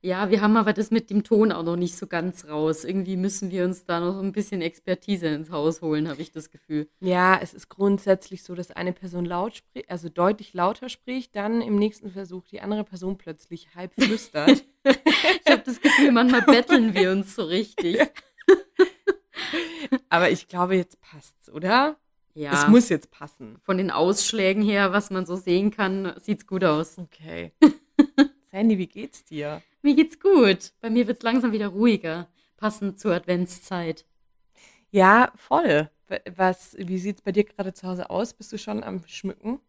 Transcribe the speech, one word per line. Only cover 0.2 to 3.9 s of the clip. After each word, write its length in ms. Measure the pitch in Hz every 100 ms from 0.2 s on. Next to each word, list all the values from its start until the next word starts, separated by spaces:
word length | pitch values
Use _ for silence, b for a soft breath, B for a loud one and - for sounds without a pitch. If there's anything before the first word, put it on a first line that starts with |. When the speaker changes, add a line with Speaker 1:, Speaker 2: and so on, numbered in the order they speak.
| 202
Speaker 1:
wir 120 | 202
haben 160 | 208 226
aber 160 | 214
das 180 | 214 208
mit 180 | 226 226
dem 140 | 202
Ton 300 | 202 214 220
auch 100 | 170
noch 140 | 165 175
nicht 180 | 175 -
so 120 | -
ganz 380 | 175 175 180 151
raus. 340 | 151 156 156
Irgendwie 320 | - 190 185 185
müssen 360 | 190 196 190
wir 120 | 185
uns 220 | 180 185
da 160 | -